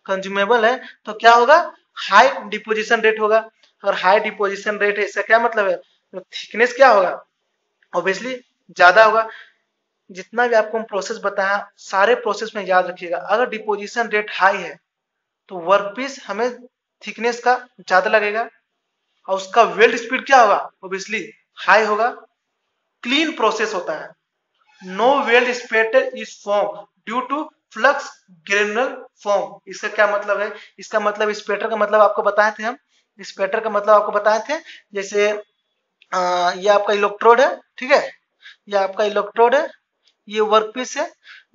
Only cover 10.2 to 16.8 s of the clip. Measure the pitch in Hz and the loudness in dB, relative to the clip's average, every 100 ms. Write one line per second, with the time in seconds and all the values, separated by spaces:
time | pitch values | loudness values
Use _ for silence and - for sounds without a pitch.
10.2 | 185 220 240 226 214 226 214 196 190 202 | -8 -2 2 2 0 -4 -6 -6 -6 -6
11.2 | 196 202 196 202 196 _ - 196 202 240 | -6 -2 -2 -2 -6 _ -6 0 2 2
12.2 | 220 196 220 214 185 185 175 175 175 170 | -2 -6 -8 -6 0 2 0 -4 -8 -8
13.2 | - 214 233 220 220 202 202 247 220 208 | -2 -2 -2 -4 -6 -6 -4 -6 -2 -2
14.2 | 214 - 185 202 165 151 _ _ _ _ | -4 2 2 2 -6 -14 _ _ _ _
15.2 | _ _ - 185 170 202 202 202 269 262 | _ _ -16 -8 0 0 0 -8 -10 -10
16.2 | - 202 247 240 247 _ | -10 -6 -6 -6 -18 _